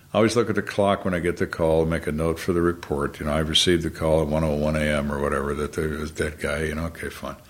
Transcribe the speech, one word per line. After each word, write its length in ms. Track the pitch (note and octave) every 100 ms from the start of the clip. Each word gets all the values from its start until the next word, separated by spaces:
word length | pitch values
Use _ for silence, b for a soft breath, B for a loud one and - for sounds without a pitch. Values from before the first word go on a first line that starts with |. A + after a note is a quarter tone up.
| B
I 40 | G2+
always 180 | A2 A#2+
look 120 | G#2+
at 60 | G2+
the 60 |
clock 400 | G2 - G2 G2
when 100 | G2
I 60 | F2+
get 180 | F2 E2+
the 80 | F2+
call, 400 | - E2 D#2+ D#2+
make 220 | D#2+ -
a 40 |
note 280 | D2+ E2 D#2+
for 140 | -
the 80 | F2
report. 580 | F2 E2+ - C#2+ C#2+ -
You 60 | D2+
know, 80 |
I 60 | D2+
received 440 | D#2 D#2+ - F2
the 60 | D#2+
call 320 | - E2 D#2+
at 60 | D2+
one 180 | D#2 D#2+
oh 100 | D2
one 220 | D2+ D#2
A 20 |
M 320 | D2+ D2+ C#2+
or 80 | D2
whatever 320 | C#2+ C#2+ C#2 C#2+
that 180 | D2
there 160 | - D#2
was 240 | D2+ D2+
that 260 | D#2 D#2 D2+
guy, 240 | D2+ D2
you 120 | D#2 D2+
know, 100 | E2
okay, 240 | - D2
fine. 260 | - C2+ -